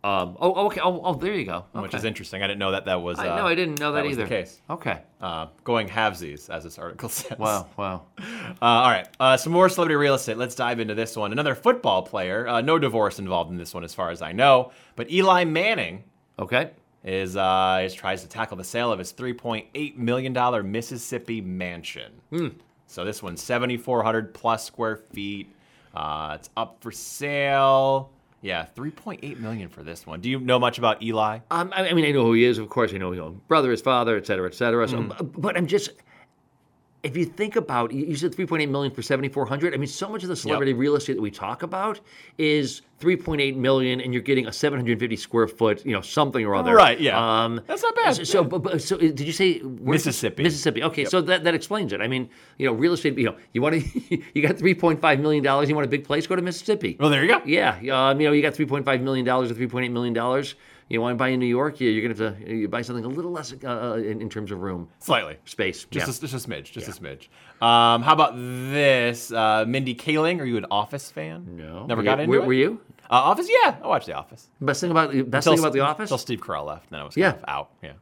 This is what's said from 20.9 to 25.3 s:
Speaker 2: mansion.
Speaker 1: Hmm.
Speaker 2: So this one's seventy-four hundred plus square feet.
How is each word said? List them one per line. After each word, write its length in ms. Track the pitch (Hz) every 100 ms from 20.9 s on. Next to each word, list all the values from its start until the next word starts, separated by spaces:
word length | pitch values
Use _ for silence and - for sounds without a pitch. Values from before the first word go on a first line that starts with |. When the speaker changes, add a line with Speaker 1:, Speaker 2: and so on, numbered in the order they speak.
| 123 - 123 - 113
Speaker 2:
mansion. 720 | 92 92 90 87 78 - 55 55 _
Speaker 1:
Hmm. 200 | 160 156 - _ _ _
Speaker 2:
So 180 | - 92
this 160 | 107
one's 200 | 95 85
seventy-four 600 | - 120 123 120 120 123
hundred 320 | 110 113 107
plus 320 | - 113 113 -
square 300 | - 113 107
feet. 580 | - - 101